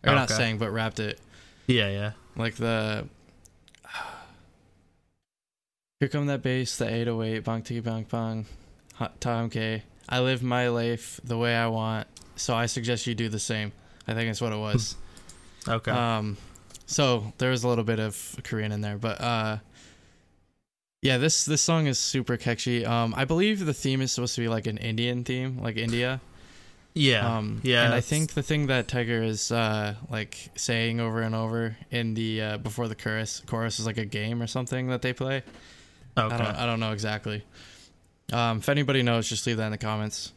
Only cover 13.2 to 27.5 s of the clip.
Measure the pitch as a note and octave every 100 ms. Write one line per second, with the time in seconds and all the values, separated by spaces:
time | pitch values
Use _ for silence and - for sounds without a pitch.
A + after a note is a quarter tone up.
13.2 | A2+ G#2+ - A2 G#2+ - - - - A2+
14.2 | A2+ G#2 A#2+ G#2+ G#2+ A#2 A2 - - -
15.2 | - - - - - A2+ A2+ B2 A#2 A2
16.2 | G#2+ G2+ - - - - - - C#3 A#2+
17.2 | G#2 - B2+ B2+ B2 A#2 G#2+ A2 A2 G#2
18.2 | - - - A2+ G#2+ G#2 G#2 G#2 A2+ -
19.2 | A#2+ A2+ A2 G#2+ - - - - - _
20.2 | _ _ _ _ _ _ _ _ C3+ B2+
21.2 | D3+ - - D3 - E3 D3 B2 - C3+
22.2 | A#2+ A#2+ - A#2 - A#2+ A2+ A#2 A#2 A#2+
23.2 | C3 D#3+ G#3 G#3 E3 C3+ C#3 C3 C3 -
24.2 | B2 - A#2 A2+ A2+ A2 A#2 A2 A#2+ B2
25.2 | A#2+ B2+ C3 B2+ A#2 A2 A2+ A#2 B2 C3
26.2 | - - - - - - - D#3+ C#3 A#2
27.2 | A#2 A2+ G#2+